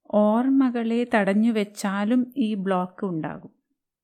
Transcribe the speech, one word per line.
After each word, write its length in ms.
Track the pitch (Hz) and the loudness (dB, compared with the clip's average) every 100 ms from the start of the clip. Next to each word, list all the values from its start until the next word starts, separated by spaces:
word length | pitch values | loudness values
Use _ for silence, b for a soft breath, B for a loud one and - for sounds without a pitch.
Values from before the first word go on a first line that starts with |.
| _ 208 | _ 2
ഓർമ്മകളെ 920 | 208 220 262 269 262 240 226 233 240 | 4 2 2 4 2 0 -2 -2 0
തടഞ്ഞു 460 | 226 196 202 226 | 0 2 2 2
വെച്ചാലും 800 | 220 208 - 202 196 208 254 247 - | 0 -4 -6 -6 -2 0 0 0 -4
ഈ 200 | 214 214 | -4 -2
ബ്ലോക്ക് 500 | 185 185 180 - 202 | -2 -2 -2 -6 -6
ഉണ്ടാകും. 460 | 165 147 - - _ _ _ _ _ | -4 -6 -10 -16 _ _ _ _ _